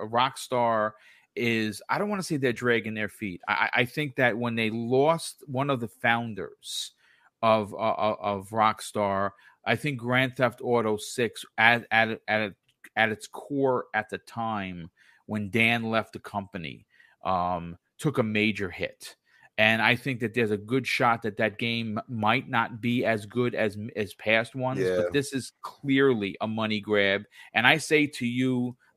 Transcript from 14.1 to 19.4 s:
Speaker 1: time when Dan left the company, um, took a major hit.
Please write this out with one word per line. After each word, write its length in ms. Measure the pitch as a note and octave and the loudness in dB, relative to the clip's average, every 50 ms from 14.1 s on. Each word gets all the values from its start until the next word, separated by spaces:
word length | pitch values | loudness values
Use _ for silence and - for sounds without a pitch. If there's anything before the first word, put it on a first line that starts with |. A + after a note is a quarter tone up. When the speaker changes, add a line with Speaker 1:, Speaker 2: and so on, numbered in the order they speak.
| F#2+ | -8
Speaker 1:
time 720 | F2+ _ - - A#2+ A2+ A2+ A2 G2+ F#2+ F#2 F2+ F2 E2+ F2+ _ _ _ _ _ _ _ | -12 _ -12 -10 -6 -6 -4 -4 -4 -6 -8 -10 -12 -12 -14 _ _ _ _ _ _ _
when 220 | - G#2+ G#2+ G#2 G2 | -6 -6 -6 -4 -2
Dan 340 | F#2+ A2+ A2+ A2+ A#2+ A#2 A2+ A2+ | 2 2 4 4 2 0 -2 0
left 220 | A2+ A2+ G2+ - | -2 -2 -2 -4
the 80 | - - | -10 -14
company, 640 | - - - G2+ G2 - - F#2 E2 C#2 A1+ - _ _ _ _ _ _ _ _ - | -12 -8 -8 -8 -8 -8 -10 -10 -10 -10 -12 -14 _ _ _ _ _ _ _ _ -4
um, 540 | F#2 F#2 F2+ F2 F2+ F2+ E2+ E2+ E2+ E2+ - _ _ _ | -2 0 0 0 0 -2 -4 -6 -8 -12 -14 _ _ _
took 200 | - - D3+ - | -4 -4 -2 0
a 60 | C3 A#2 | 0 0
major 460 | G#2+ G#2+ G#2+ G#2+ A2 G2+ G2+ G2 F2 | 0 2 2 2 2 0 -2 -4 -6
hit. 460 | F2+ F#2+ F#2 - - - - - - _ _ _ _ _ | -6 -6 -6 -8 -8 -10 -20 -20 -20 _ _ _ _ _